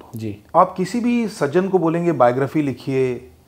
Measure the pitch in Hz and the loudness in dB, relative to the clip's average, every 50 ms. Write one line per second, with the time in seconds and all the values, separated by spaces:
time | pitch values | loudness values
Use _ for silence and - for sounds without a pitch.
0 | - - - 113 110 107 101 - - - - 165 185 180 - - 185 170 - 240 | -18 -16 -12 -10 -10 -10 -10 -12 -8 0 2 2 2 2 0 -4 -4 -4 -4 -2
1 | 220 240 240 240 233 202 - - 151 139 131 180 190 190 190 185 160 165 156 170 | 0 0 0 0 0 -2 -2 -2 -2 0 2 0 2 2 2 2 2 0 0 0
2 | 175 170 160 131 123 120 120 131 135 127 - 156 147 139 120 - - 139 135 131 | 0 0 2 4 4 4 4 2 -2 -2 -2 -2 -2 -2 -4 -6 -6 -4 -2 0
3 | 131 127 123 117 - - - - _ | 0 -2 -2 -6 -10 -16 -20 -20 _